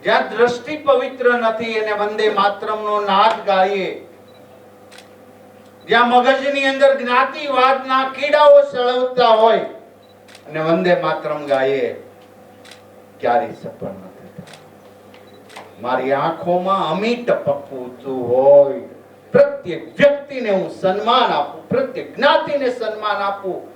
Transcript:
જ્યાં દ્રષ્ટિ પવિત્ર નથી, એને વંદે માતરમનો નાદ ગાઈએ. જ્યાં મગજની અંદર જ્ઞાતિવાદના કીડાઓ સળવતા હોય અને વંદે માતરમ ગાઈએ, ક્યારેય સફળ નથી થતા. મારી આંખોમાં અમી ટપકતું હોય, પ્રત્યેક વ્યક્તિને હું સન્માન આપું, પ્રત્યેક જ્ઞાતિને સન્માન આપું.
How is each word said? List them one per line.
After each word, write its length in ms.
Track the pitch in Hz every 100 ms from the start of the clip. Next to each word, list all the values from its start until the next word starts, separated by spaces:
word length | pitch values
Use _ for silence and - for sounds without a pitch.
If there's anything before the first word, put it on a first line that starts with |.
જ્યાં 280 | - 226 -
દ્રષ્ટિ 460 | 214 240 240 - 302
પવિત્ર 500 | 294 262 262 - 247 240
નથી, 340 | 226 220 233
એને 200 | 220 214
વંદે 380 | 208 208 214 214
માતરમનો 720 | 208 202 - 214 - 214 208
નાદ 340 | 202 196 220 220 -
ગાઈએ. 600 | 190 190 202 175 - - - - - - - - - - - - - - - - - - - -
જ્યાં 200 | 226 240
મગજની 560 | 247 247 269 277 277
અંદર 280 | 277 269 277 269
જ્ઞાતિવાદના 1080 | 240 247 269 311 294 262 254 269 262 262
કીડાઓ 580 | 269 247 285 294 294 285
સળવતા 680 | 277 254 247 247 254 254 233
હોય 300 | 220 226 202 - - - - - - - - -
અને 120 | 156
વંદે 400 | 160 170 180 170
માતરમ 460 | 156 156 156 151 143
ગાઈએ, 560 | 135 135 139 117 - - - - - - - - - - - - -
ક્યારેય 320 | 120 120 110
સફળ 360 | - - - 98
નથી 400 | 95 - - -
થતા. 300 | - - - - - - - - - - - - - - -
મારી 320 | 117 127 131
આંખોમાં 800 | 139 156 165 170 180 185 196 160
અમી 260 | 170 220 240
ટપકતું 1120 | - - 151 143 - 131 123 - 139 131 120
હોય, 520 | 123 139 143 143 - - - - - -
પ્રત્યેક 520 | 494 285 277 185 156 - -
વ્યક્તિને 520 | 285 285 277 262 220
હું 200 | 190 165
સન્માન 640 | - 190 196 214 247 220
આપું, 360 | 151 147 - -
પ્રત્યેક 480 | 247 - - - -
જ્ઞાતિને 540 | 277 311 311 285 262
સન્માન 520 | 247 220 208 208 196
આપું. 360 | 196 202 190 170 -